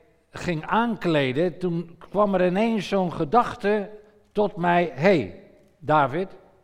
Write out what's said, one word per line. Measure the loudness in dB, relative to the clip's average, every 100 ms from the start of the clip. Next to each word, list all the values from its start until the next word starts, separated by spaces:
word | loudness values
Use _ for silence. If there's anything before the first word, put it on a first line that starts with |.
| _ _ _
ging | -10 -6 -6 -2
aankleden, | 0 0 -2 0 2 2 0 -2 -2
toen | -4 -4 -6 -16
kwam | -6 0 0
er | 2 2
ineens | 2 0 -2 -2
zo'n | -2 -2
gedachte | -2 0 2 2 -2 -2 -2 -4 -12 -20 _ _
tot | -2 -2 0
mij. | 2 2 2
"Hey, | 2 4 4 0 -8 -20 -20 _ _
David, | 0 2 2 -2 -8 -12 -20 _